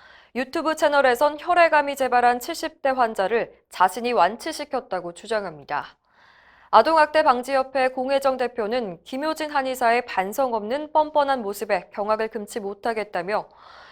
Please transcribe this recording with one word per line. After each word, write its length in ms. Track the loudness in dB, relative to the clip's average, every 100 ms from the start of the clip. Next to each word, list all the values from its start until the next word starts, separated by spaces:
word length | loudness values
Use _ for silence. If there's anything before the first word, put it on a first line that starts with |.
| -20 -20 _ -8
유튜브 400 | -6 -4 -2 0
채널에선 600 | 2 4 4 4 2 0
혈액암이 560 | 0 4 4 4 2 -2
재발한 460 | 0 4 4 2
칠십 400 | -4 -8 -8 -4
대 80 | -2
환자를 680 | 0 0 0 -2 -2 -4 -10 _
자신이 420 | 2 2 2 -2
완치시켰다고 1040 | 2 2 2 -8 -8 -6 -8 -6 -8 -8
주장합니다. 720 | -12 -6 -6 -6 -10 -8 -8 -8 -14 _ _ _ _ _ _ _
아동학대 520 | 4 6 6 4 4
방지협회 640 | 4 2 0 -2 0 0 0
공혜정 460 | -2 -2 0 0 0
대표는 640 | -2 -4 -4 -2 -4 -8 -12
김효진 460 | -6 -4 -4 -4
한의사의 540 | -2 -2 0 2 2 0
반성 480 | -4 -4 -2 -2
없는 380 | -2 -4 -6 -2
뻔뻔한 500 | 0 2 2 0 0
모습에 480 | -4 -6 -2 -4 -4
경악을 340 | -6 -2 -2 -2
금치 320 | -6 -10 -8
못하겠다며 880 | -8 -6 -6 -4 -6 -6 -4 -4 -6 _ -20 -20 -20